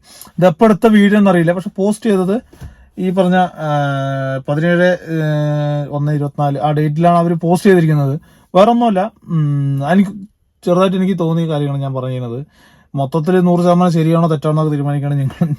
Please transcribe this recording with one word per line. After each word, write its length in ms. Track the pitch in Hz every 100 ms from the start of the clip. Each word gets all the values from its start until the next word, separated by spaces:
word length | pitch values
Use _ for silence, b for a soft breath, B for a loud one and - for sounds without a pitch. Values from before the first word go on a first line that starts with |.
| B B B B
ഇത് 80 | 175
എപ്പോ 200 | 160 226
എടുത്ത 200 | 196 226
വീഡിയോ 320 | 208 202 208
എന്നറിയില്ല, 340 | 202 175 170
പക്ഷെ 180 | 180 196 -
പോസ്റ്റ് 340 | 202 208 226
ചെയ്തത് 280 | 190 185 226 - B B B B -
ഈ 60 | 185
പറഞ്ഞ, 280 | 185 180 185 180 -
ഏഹ്, 720 | 156 147 143 139 135 135 135 135 135
പതിനേഴ്, 380 | 147 170 175 180 180 160
ഏഹ്, 680 | 160 156 151 147 147 147 147 143 143
ഒന്ന് 160 | 147
ഇരുപത്തിനാല് 460 | 147 143 - 143 139 151
ആ 60 | 147
ഡേറ്റിലാണ് 420 | 151 151 170 170
അവര് 160 | 170
പോസ്റ്റ് 320 | 170 170 165 208
ചെയ്തിരിക്കുന്നത്. 460 | 185 160 151 139 151 b b b
വേറൊന്നുമല്ല, 460 | 180 214 240 233 185 220 - -
ഉം, 540 | 165 147 143 139 139 143
എനിക്ക് 180 | 190 196 196 196 _ _ _
ചെറുതായിട്ട് 320 | 180 175 190 190
എനിക്ക് 220 | 190 180
തോന്നിയ 300 | 165 165 165
കാര്യങ്ങൾ 280 | 147 143 139
ഞാൻ 180 | 135
പറഞ്ഞു 160 | 131 127
ചെയ്യുന്നത്. 360 | 127 120 123 147 b b b b
മൊത്തത്തിൽ 460 | 143 135 165 156 185
നൂറ് 200 | 180 175
ശതമാനം 320 | 175 175 180
ശരിയാണോ 360 | 165 160 165 170
തെറ്റാണോ 340 | 151 156 151
എന്ന് 100 | 156
തീരുമാനിക്കേണ്ടത് 480 | 147 143 143 143 143
നിങ്ങൾ, 340 | 135 - 165